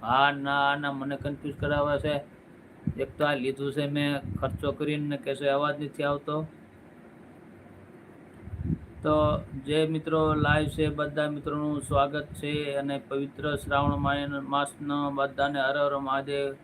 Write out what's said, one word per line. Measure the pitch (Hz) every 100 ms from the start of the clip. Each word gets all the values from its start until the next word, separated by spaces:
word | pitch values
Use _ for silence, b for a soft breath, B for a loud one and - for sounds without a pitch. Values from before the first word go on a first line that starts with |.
હા, | 110 131 139
ના, | 143 139 143 139 143
ના, | 143
મને | 139 139 139
કન્ફ્યુઝ | 147 139 147 143
કરાવે | 147 147 143 143
છે. | 151 147 - - - - - - - -
એક | 135 -
તો | 147
આ |
લીધું | 143 127 135 139
છે | 139 143
મેં | 147 143 143 - -
ખર્ચો | 135 - 147
કરીને | 139 147 151 147
ને | 143
કહે | - 139
છે | 143
અવાજ | 139 147 147
નથી | 147 -
આવતો. | 143 143 139 151 156 - - - - - - - - - - - - - - - - - - - - - - - - -
તો | 151 151 151 151 - 139 131
જે | 151 156
મિત્રો | 160 156 160 156
લાઈવ | 151 143 147 151
છે | 151 151
બધા | 147 147 147 151
મિત્રોનું | 147 139 147 151 147
સ્વાગત | 139 143 139 147 147
છે | - 147 147 147 139
અને | 139 139 -
પવિત્ર | 139 139 - 147 143
શ્રાવણ | - 143 143 143
માય-, | 139 143 143
માસનો | 143 139 143 143 - 147 143 143
બધાને | 139 139 131 139 143
હર | 131 143
હર | 143 139
મહાદેવ. | 139 139 139 143 139 139